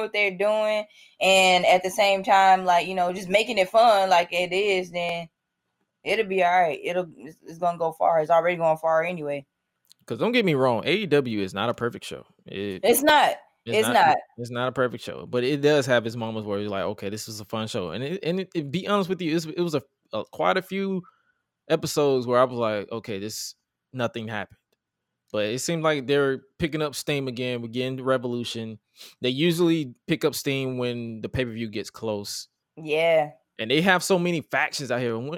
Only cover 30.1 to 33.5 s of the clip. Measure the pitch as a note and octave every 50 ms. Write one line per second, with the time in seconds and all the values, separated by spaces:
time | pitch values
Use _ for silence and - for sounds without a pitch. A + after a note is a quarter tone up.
30.1 | E3 - - D3+ B2 - - D3 C3+ C3+ C3+ C3 B2+ B2+ B2 B2 A#2+ A#2+ A#2 A#2
31.1 | A2+ A2 G#2+ A2 - C3+ C3 A#2+ A2 A2+ A#2 A2 G2+ G#2+ F#2+ - - - - A2+
32.1 | G#2+ G2+ G#2 - - - - - _ _ _ _ _ - D#3+ D#3 D3 D#3 E3 E3+
33.1 | E3 D#3 D3 D3 - _ _ _